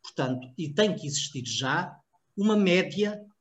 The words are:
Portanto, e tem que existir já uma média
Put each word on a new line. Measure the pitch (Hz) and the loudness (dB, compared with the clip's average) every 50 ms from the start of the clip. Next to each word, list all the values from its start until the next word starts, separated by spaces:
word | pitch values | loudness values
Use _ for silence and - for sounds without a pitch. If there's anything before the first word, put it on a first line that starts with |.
Portanto, | _ - _ - 139 127 131 123 - - - | _ -10 _ -4 -2 -2 -2 -4 -6 -12 -10
e | - 165 143 | -8 -8 -4
tem | - - 214 208 175 | 2 2 2 2 2
que | - 156 | -2 -6
existir | 139 - - - - - 131 120 | -4 -4 -4 -4 -4 -8 -8 -8
já | 110 113 120 131 131 143 170 180 180 - - _ _ _ _ _ _ _ | -4 -4 -2 0 0 0 0 -2 -4 -10 -18 _ _ _ _ _ _ _
uma | 196 202 214 214 | 0 2 4 4
média | 208 196 180 175 185 185 - 147 190 208 208 208 - - - _ _ | 4 6 6 6 4 4 0 0 -2 -2 -2 -2 -8 -14 -20 _ _